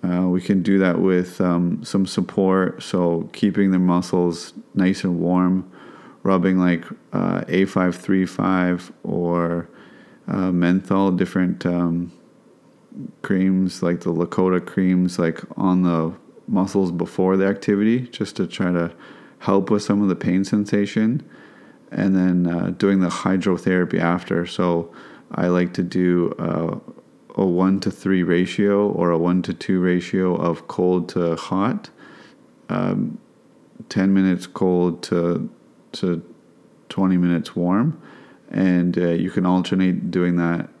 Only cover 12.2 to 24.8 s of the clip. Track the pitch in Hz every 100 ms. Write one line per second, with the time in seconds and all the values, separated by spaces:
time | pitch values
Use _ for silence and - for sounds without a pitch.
12.2 | - _ _ _ _ _ _ - - -
13.2 | - 98 95 95 95 - 87 87 - 85
14.2 | 87 - 92 90 90 - 92 92 90 -
15.2 | 85 82 - - 98 92 90 85 80 87
16.2 | - - - 95 95 101 95 87 90 -
17.2 | 92 95 95 101 - 101 107 117 123 -
18.2 | 95 - 90 - 90 87 85 - - -
19.2 | - - - 98 92 104 - 104 104 90
20.2 | - 92 98 107 104 107 101 - 110 139
21.2 | - - - - - - - - 98 95
22.2 | 92 90 87 85 95 90 101 98 90 -
23.2 | - 95 90 87 - 92 90 87 85 87
24.2 | - 92 87 - 90 85